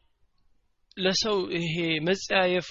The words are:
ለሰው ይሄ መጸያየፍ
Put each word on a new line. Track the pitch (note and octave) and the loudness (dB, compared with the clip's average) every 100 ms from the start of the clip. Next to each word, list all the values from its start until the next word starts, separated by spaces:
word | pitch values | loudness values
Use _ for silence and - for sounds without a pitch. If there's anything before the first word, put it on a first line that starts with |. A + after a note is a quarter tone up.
| _ _ _ _ _ _ _ _ _ - | _ _ _ _ _ _ _ _ _ -2
ለሰው | F#3 F#3 A3 G3+ F#3 | 0 0 0 0 0
ይሄ | E3+ E3 E3 E3 D#3+ | -2 -2 -2 0 0
መጸያየፍ | D#3+ F#3+ - G3 F#3 F3+ - | 0 0 0 2 4 2 -2